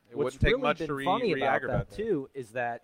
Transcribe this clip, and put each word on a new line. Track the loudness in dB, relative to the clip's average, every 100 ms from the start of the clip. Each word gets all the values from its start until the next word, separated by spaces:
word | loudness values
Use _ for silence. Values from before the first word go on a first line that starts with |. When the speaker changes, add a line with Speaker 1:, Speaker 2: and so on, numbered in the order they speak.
| _
Speaker 1:
it | -2
Speaker 2:
What's | -2 2
Speaker 1:
wouldn't |
take | 2
Speaker 2:
really | 4
Speaker 1:
much | 2 0
Speaker 2:
been | -2
Speaker 1:
to |
re-, | -2
Speaker 2:
funny | 0 2 2
about | 2
Speaker 1:
re-aggravate | 2 0 0 -2 -4
Speaker 2:
that, |
Speaker 1:
that. | -4
Speaker 2:
too, | -2 -2 -2
is | -10 -8
that | -4 -4 -4